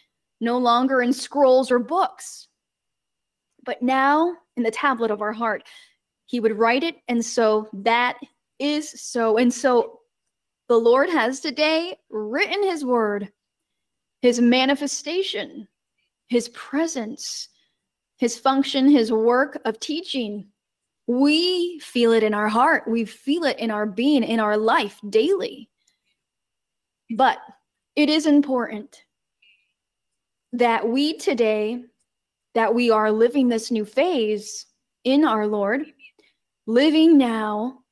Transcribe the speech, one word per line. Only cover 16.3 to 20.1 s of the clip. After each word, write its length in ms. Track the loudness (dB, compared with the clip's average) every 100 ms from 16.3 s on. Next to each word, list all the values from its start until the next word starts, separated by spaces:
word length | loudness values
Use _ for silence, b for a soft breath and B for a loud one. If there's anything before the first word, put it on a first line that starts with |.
| -4 -4
presence, 1000 | -10 -8 -4 -4 -4 -10 -12 -14 -14 -16 _ _ _ _ _ _ _
his 220 | -4 0
function, 500 | 0 0 0 2 4
his 220 | 4 4
work 480 | 0 2 2 0 -4 -8
of 140 | -6
teaching. 680 | -8 -8 -8